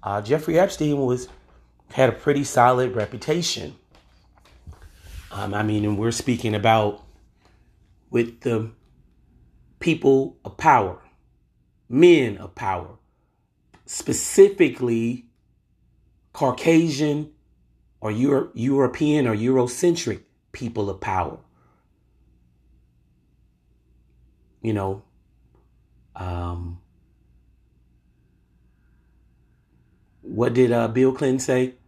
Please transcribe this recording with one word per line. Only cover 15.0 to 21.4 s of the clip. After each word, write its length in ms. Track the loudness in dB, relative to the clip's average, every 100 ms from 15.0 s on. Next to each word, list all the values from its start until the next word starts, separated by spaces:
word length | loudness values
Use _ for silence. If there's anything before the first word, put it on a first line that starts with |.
| -2 -6 -14 _ _ _ _ _ _ _ _ _ _
Caucasian 1000 | -4 -2 0 4 4 4 0 -2 -2 -6 _ _ _ _ _ _ _
or 100 | -8
Euro-, 400 | -2 0 0 -2
European 720 | -4 -2 2 0 0 0 2 0
or 80 | 0
Eurocentric 840 | 0 0 0 0 0 0 -4 -8 _ _ _
people 380 | -12 -10 -6 -6
of 120 | -6
power. 380 | -6 -4 -4 -8